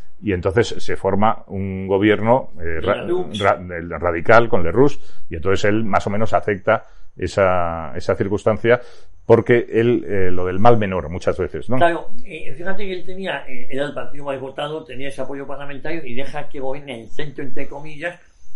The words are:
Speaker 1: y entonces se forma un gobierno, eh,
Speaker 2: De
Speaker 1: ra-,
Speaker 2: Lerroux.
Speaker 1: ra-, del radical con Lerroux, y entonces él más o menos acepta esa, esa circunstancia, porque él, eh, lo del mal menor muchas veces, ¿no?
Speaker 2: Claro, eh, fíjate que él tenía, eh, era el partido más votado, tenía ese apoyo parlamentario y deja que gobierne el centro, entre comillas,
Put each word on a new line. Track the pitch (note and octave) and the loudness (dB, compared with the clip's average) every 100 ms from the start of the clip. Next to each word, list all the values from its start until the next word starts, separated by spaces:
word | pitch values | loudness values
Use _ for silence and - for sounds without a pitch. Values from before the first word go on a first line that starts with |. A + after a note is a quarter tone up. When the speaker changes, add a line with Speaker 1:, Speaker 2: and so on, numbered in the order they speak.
| - - | -10 -8
Speaker 1:
y | G#2 | -6
entonces | F#2 G2 F#2 A2 - | -4 -2 0 0 2
se | - F2+ | 2 0
forma | G2 G2 G#2+ G#2+ - | 0 2 2 0 -6
un | F#2+ G2 F#2+ F#2+ | -10 -8 -6 -2
gobierno, | F#2+ G#2+ G#2 G#2+ C3 - - | 0 2 2 2 0 -2 -4
eh, | |
Speaker 2:
De | E2 D#2+ | -2 -2
Speaker 1:
ra-, | E2 - | -2 -4
Speaker 2:
Lerroux. | - F2+ E2+ G2+ | -4 -4 -4 -2
Speaker 1:
ra-, | G2+ F#2+ | -2 -2
del | F2+ F2 E2+ | -4 -10 -10
radical | D#2+ F2 E2+ G2 A2+ A#2 | -6 -4 -2 4 4 6
con | A2 | 4
Lerroux, | E2 F#2+ C#3 - - - - | 4 4 4 2 0 -2 -2
y | E2+ | -2
entonces | F#2 G2 G#2 | 0 0 2
él | G#2+ A2+ | 0 2
más | F#2+ - | 0 0
o | |
menos | G2+ A2 | 0 2
acepta | G2 - G2+ - A2 - - - - | 2 0 -4 -2 -2 -4 -14 -14 -8
esa, | F2 - F#2+ F2+ E2+ E2 D#2+ F2 | -6 0 2 2 -2 -4 -8 -6
esa | F2 F#2 | -4 -2
circunstancia, | G2 G2 - G#2+ A#2 A#2+ - - - - - | -2 -2 -2 0 2 0 -2 -14 -14 -6 2
porque | A#2 - A#2+ - | 2 4 0 0
él, | A2 A#2 A#2+ - | 0 0 0 0
eh, | G2 F#2+ | 4 6
lo | F2+ F#2 | 6 4
del | F#2 | 4
mal | A#2 A#2 | 6 6
menor | G2+ F#2 D#2+ | 2 -4 -6
muchas | F2 G2+ F2 | -6 -4 -2
veces, | F2 D#2 - | -4 -6 0
¿no? | B2+ | 2
Speaker 2:
Claro, | E3+ E3+ - - - | 2 0 2 2 2
eh, | D#3+ - - | -2 -2 0
fíjate | F3+ F#3+ G3+ | 2 4 4
que | |
él | F#3 - | 0 -4
tenía, | F#3+ F#3+ C#3+ - | -4 -6 -6 2
eh, | C3 - | 4 6
era | C3+ C#3+ | 4 -2
el | |
partido | B2+ B2 D3 C#3+ | -4 -2 -2 -2
más | C3+ | -6
votado, | C3+ C3 D3 D#3 | -8 -8 -8 -8
tenía | - B2 C#3 | -10 -4 -4
ese | C#3 | -4
apoyo | C3+ C#3 C#3 | -6 -6 -6
parlamentario | C#3+ C#3+ C#3 D#3 E3 A#2+ | -6 -6 -6 -2 -2 2
y | |
deja | A#2+ C3+ D3+ C#3+ | 2 2 0 -2
que | D3 | 0
gobierne | C3+ C#3 C#3+ A#2 | -2 -4 -6 -14
el | A2 | -2
centro, | - D3 C#3+ | 0 0 0
entre | C#3 - - | 4 6 4
comillas, | C#3+ D3+ D3 E3+ F3 - _ - | 0 -8 -8 -8 -12 -18 _ -6